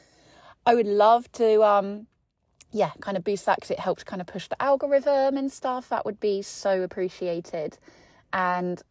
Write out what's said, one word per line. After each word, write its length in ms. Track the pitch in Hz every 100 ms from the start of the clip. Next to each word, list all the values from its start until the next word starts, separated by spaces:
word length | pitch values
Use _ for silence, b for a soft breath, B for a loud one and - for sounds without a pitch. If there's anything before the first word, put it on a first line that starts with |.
| b b b b b b -
I 80 |
would 140 | 240 208
love 440 | 202 208 233 240
to, 280 | - 226 214
um, 440 | 214 202 196 208 220 _ _ _ _ _ _
yeah, 200 | 208 175 -
kind 160 | - 196
of 60 |
boost 220 | 175 202 -
that 160 | 190
'cause 100 | -
it 80 | 196
helps 240 | 185 170
kind 160 | - 196
of 60 | 180
push 200 | 190 -
the 140 | -
algorithm 760 | 269 277 285 277 285 277 269 277
and 140 | 269
stuff. 380 | - 262 254 247
That 160 | 233 -
would 140 | 208
be 220 | 214 196
so 400 | 202 - 202 190
appreciated. 960 | 185 - 185 - 180 170 175 170 151 - b b b b b
And 480 | 190 180 180 180 175 -